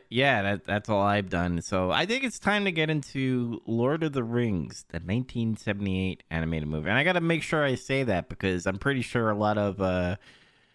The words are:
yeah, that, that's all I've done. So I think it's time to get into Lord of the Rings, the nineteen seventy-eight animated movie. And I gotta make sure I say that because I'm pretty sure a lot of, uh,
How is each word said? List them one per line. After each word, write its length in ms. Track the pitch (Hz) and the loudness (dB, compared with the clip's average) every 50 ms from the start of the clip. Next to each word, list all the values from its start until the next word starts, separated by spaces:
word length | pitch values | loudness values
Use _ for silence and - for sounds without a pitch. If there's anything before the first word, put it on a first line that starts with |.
| - _ | -4 _
yeah, 320 | 110 120 135 143 131 107 98 | -2 2 2 2 2 2 2
that, 220 | 98 104 98 - | 0 -2 -2 -2
that's 220 | - 98 104 - - | -2 -2 -2 0 0
all 120 | 110 101 | 2 4
I've 280 | 98 101 101 104 98 92 | 4 4 4 2 0 0
done. 320 | 90 87 87 90 87 85 82 | 0 0 0 0 0 -2 -2
So 280 | - 101 92 92 90 | -2 0 0 2 2
I 160 | 82 - 160 | 2 2 0
think 180 | 190 233 262 269 | 0 0 -2 -2
it's 140 | 247 - - | -4 -6 -4
time 260 | - 202 208 208 202 | -2 0 0 2 0
to 80 | 196 175 | 0 0
get 180 | 160 156 156 | 0 0 2
into 720 | 156 151 135 - - 139 131 131 131 123 120 117 117 - - | 0 0 -2 -4 -4 -2 0 0 0 0 0 -2 -4 -6 -4
Lord 360 | - 113 113 120 131 151 165 160 | -2 0 2 2 2 2 0 0
of 100 | 160 139 | 0 0
the 120 | 139 117 | -2 -2
Rings, 600 | 113 117 120 120 113 101 87 71 58 - - - - | 0 0 2 2 2 2 0 -2 -4 -8 -14 -16 -10
the 100 | - 82 | -10 -8
nineteen 560 | 82 82 98 123 127 - - 123 117 110 110 | -4 -2 -2 -2 -2 -2 -4 -2 -2 -2 -2
seventy-eight 680 | 101 - 113 101 101 104 98 92 92 92 92 90 - - _ | -2 -2 -4 -2 -2 -2 0 0 0 0 -2 -4 -6 -8 _
animated 380 | 82 82 80 80 82 80 78 76 | -4 -2 -2 -2 -2 -2 -2 -2
movie. 200 | 78 78 76 87 | -4 -4 -2 0
And 100 | 107 127 | 0 2
I 60 | 143 | 2
gotta 160 | 180 180 180 | 2 2 2
make 220 | 165 165 165 160 - | 2 2 0 0 -2
sure 220 | - - 156 147 | -2 0 0 2
I 120 | 139 127 | 2 0
say 260 | 117 - - 139 135 135 | -2 -2 -2 -2 0 2
that 260 | 117 98 87 80 - | 2 0 0 -2 -4
because 380 | 87 - - 95 92 90 85 | -6 -4 -2 0 0 0 0
I'm 120 | 98 95 101 | -2 -4 -2
pretty 240 | - 139 139 131 113 | -2 -2 0 0 -2
sure 280 | - - 123 113 110 | -2 0 0 2 2
a 40 | 104 | 2
lot 220 | 104 104 104 107 | 2 2 2 2
of, 240 | 104 104 101 95 95 | 2 0 0 0 0
uh, 360 | 98 92 90 90 90 90 95 - - - - - - _ _ _ _ _ | 0 2 2 2 0 0 -2 -4 -8 -14 -20 -20 -20 _ _ _ _ _